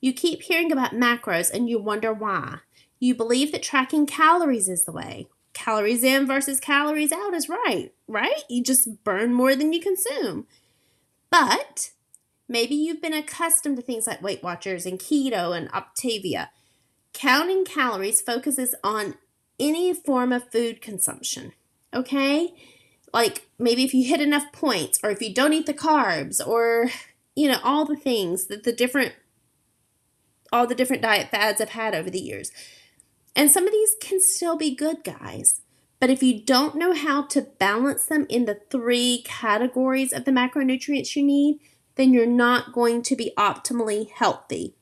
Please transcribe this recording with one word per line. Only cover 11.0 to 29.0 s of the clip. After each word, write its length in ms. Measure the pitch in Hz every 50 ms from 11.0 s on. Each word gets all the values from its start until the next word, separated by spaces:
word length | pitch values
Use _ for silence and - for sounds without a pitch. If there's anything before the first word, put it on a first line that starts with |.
| _ _ _ _ _ _
But 600 | - 349 294 - 208 - 571 - - - - - - _ _ _ _ - _ _ _ _ _
maybe 280 | _ 240 233 233 233 277
you've 260 | 294 302 330 330 320 -
been 120 | 330 311
accustomed 600 | 302 302 302 - - 339 330 330 - - 294 277
to 60 | 240 240
things 240 | - 247 226 220
like 160 | 226 - - 165
Weight 200 | 196 190 - -
Watchers 420 | 175 175 170 - 196 190 175 180
and 140 | 185 180 185
keto 580 | - - 311 294 269 269 233 196 175 170 175
and 140 | 170 160 - -
Optavia. 760 | 196 - - _ - - 254 226 214 190 180 131 92 80 - _ _ _ _ _ _ _ _ _ _ _ _ _
Counting 520 | - - 285 254 285 320 349 381 381 381
calories 560 | - - 294 269 247 220 190 190 202 220 -
focuses 540 | - - 240 233 254 294 262 262 254 240 - - -
on 300 | 196 214 220 208 196 - - _ _ _ _ _ _ _ _
any 340 | 262 294 311 330 359 370 349
form 380 | - - - 277 254 247 254 247
of 200 | 240 240 _ -
food 280 | 226 240 233 226 -
consumption, 720 | - 226 208 180 - - - - - - - - - - - _ _ _ _ _ _ _ -
okay? 640 | 247 254 - 269 277 269 277 285 302 339 349 - - - - - _ _ _ _ _ _ _ -
Like, 360 | 226 233 214 - - - _ _ _
maybe 240 | 233 240 233 240 262
if 100 | 262 -
you 120 | 254 254
hit 160 | 247 311 311
enough 320 | 294 285 294 294 285 - -
points, 480 | - - 302 233 185 151 - - - -
or 80 | 214
if 100 | 208 196
you 140 | 233 220 190
don't 180 | 240 262 302 311
eat 140 | 320 320
the 80 | - 285
carbs, 720 | 294 - 320 311 302 262 202 175 156 143 - - - -
or, 440 | - 220 233 233 233 233 233 233 247 - - - - _ _ _ _ _
you 140 | - 302 285
know, 100 | 254 202 -
all 200 | 233 277 294 311
the 120 | 302 294
things 500 | 285 - 269 247 226 196 175 175 190 -
that 160 | - 202 214 214
the 100 | 247 233
different, 420 | - 240 247 247 285